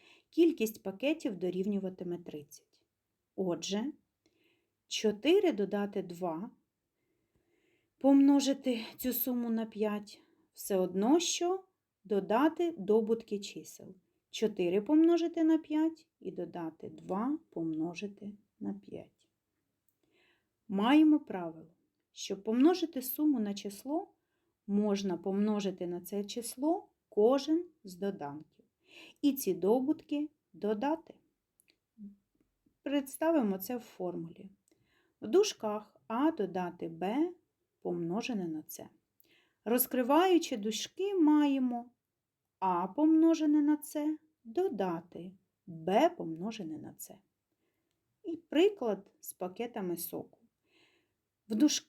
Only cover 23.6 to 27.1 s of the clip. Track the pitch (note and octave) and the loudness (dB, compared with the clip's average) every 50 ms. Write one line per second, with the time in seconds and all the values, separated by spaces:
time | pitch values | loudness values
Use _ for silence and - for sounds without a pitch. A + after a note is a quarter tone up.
23.6 | - G3+ G3+ - - C4 D4 F4 G4+ - _ _ _ _ _ _ _ _ _ _ | -8 -12 -12 -12 -8 -6 -4 -4 -6 -8 _ _ _ _ _ _ _ _ _ _
24.6 | _ - G3+ G#3 G#3+ G#3 G3+ G3 G3+ F#3+ F3 E3+ E3+ G3 F#3+ G3+ G#3 G#3+ G#3+ G#3 | _ -2 0 2 2 2 0 0 -2 -2 -4 -4 -4 -2 -2 0 0 0 0 -2
25.6 | G3 F#3+ F#3 - F3+ F3 F3 F3 F3+ - G#3 G3+ G3+ G3+ - A#3+ A#3 - - - | -2 -4 -4 -6 -6 -6 -8 -8 -8 -8 -8 -8 -8 -8 -8 -10 -10 -10 -8 -4
26.6 | C4+ D#4 F4 G4+ - _ _ _ _ _ | -2 -2 -2 -2 -4 _ _ _ _ _